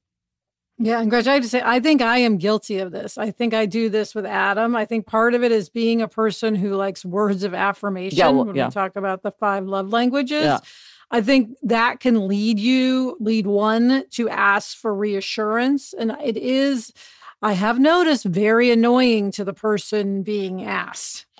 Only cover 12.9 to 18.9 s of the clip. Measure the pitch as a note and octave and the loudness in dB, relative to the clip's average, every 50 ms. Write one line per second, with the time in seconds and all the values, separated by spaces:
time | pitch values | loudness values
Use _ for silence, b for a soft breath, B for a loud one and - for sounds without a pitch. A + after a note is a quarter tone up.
12.9 | C4 C4 C4 B3 - - G#3 A3 A3+ A3 F#3 G3+ G3+ G3+ G#3+ G#3+ A3 A#3 A#3 B3 | 0 0 -2 -4 -6 -4 -2 -2 0 0 0 0 2 2 2 2 2 2 2 2
13.9 | C4 C4+ - - - - A#3 A3 - - G3+ G3+ G3 G#3 - - - - - A3 | 2 0 -2 -6 -6 -4 -4 -4 -2 0 2 2 2 2 -2 -6 -14 -6 -6 -4
14.9 | G3+ G3 G#3+ G#3+ G3+ G3 F#3+ - - A3+ G#3+ G#3+ A3 A#3 B3 C4+ C#4+ C4+ - - | -2 -2 -2 -2 -2 -4 -4 -6 -6 -4 -2 0 0 0 0 0 0 -2 -4 -8
15.9 | - - A#3 A3 C#4 D4+ D4 B3+ G3+ - - B3 C4 C4+ C#4 C#4+ C4+ A#3 - - | -8 -4 -4 -4 -4 -4 -4 -4 -4 -4 -2 -2 0 0 2 0 0 -2 -6 -10
16.9 | B B B B B B B B B B G#3 G#3+ G3+ F3+ G#3 A3 A#3+ B3 C#4 D#4 | B B B B B B B B B B -2 -2 0 2 0 0 2 4 4 4
17.9 | E4+ F4+ F4 D#4+ C#4+ - - F#3+ D#3+ G3 G#3 G#3+ A3+ A#3 B3 B3 A#3 A3+ A3+ A#3+ | 6 4 4 2 2 0 0 -2 0 2 2 4 4 4 4 4 4 4 4 4